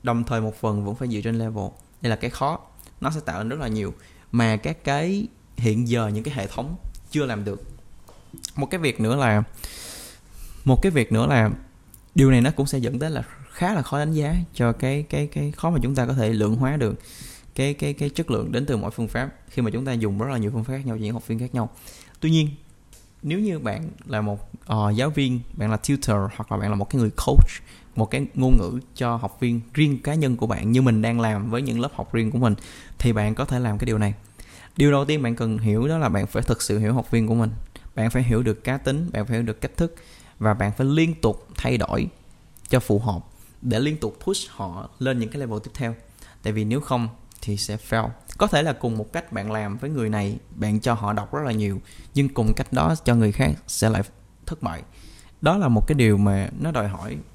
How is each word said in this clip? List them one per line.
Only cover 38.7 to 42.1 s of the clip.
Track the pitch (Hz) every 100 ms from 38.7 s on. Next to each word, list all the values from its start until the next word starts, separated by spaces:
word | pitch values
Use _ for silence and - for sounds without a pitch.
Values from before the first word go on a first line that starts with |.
| 135
tính, | 131 143 175
bạn | 107
phải | 107
hiểu | 113
được | 117 104
cách | 135 -
thức | 170 - - - - -
và | 107
bạn | 104 101 107
phải | 135
liên | 151 165 160
tục | 113 101 -
thay | - 123 123
đổi | - - -